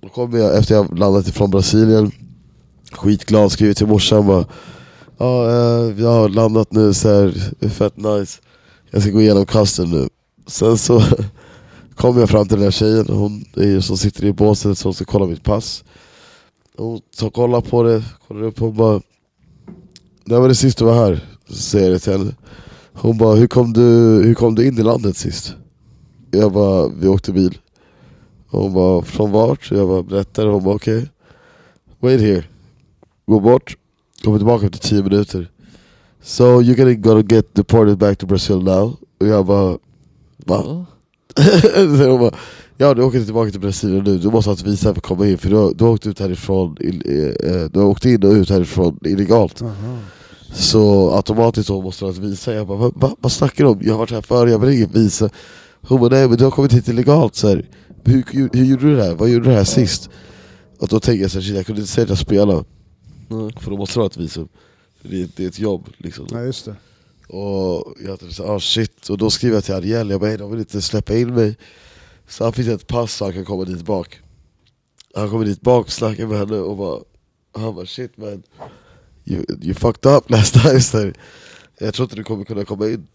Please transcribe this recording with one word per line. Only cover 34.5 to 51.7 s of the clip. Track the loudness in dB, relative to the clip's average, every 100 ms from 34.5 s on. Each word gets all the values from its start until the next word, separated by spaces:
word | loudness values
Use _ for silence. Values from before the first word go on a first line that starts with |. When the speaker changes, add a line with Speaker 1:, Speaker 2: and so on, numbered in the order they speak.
| 0 0
Speaker 1:
efter | -4
tio | -2 -2
minuter. | 0 0 -2 -6 -12 _ _ -20 _ _ _ _
"So | -16 2
you're | 6 6 6 4
gonna, | 4
gonna | 4 4 4 4
get | 2 2
deported | -2 2 4 4 2
back | 0 -2
to | -2
Brazil | -4 0 -2
now?" | 2 0 0 -4 -18 _
Och | 0
jag | 2 2
bara, | 2 0 -4 _ _ _ _ _ _ -4
"Va?" | -4 -4
Speaker 2:
Ja. | -10 -14 _ _ _ _ 2
Speaker 1:
<laughs> | 4 6 4 4 2 4
Så | 4
hon | 4
bara, | 2 -2 -20 -20 -20 _
"Ja, | 2
du | 4
åker | 2 0
tillbaka | -2 -2 -2
till | -4
Brasilien | -6 -4 -2 0
nu. | 0 0
Du | 2
måste | 0 0
ha |
ett | -4 -4
visa | -2 -2
för | -2
att | -6
komma | -2 0
in, | 0
för | 0
du | 2
har, | 2
du | 2
har | 2
åkt | 2 -4
ut | -8
härifrån, | -8 -8 -4 -2 -4 -6
ill-, | -8 -8 -6 -4 -4 -4
eh, | -4
eh, | -4 -4
du | 0
har | 2
åkt | 2
in | 2 2
och | 4
ut | 4 4
härifrån | 0 0 0 -2 -2
illegalt." | -6 -4 2 2 2 -4
Speaker 3:
Aha. | -12 -10 -12 -12 -16 -20 -20 -20 -18
Speaker 1:
Så | -6 0 4 4 4 2
automatiskt | 0 -2 0 0 0
så | -4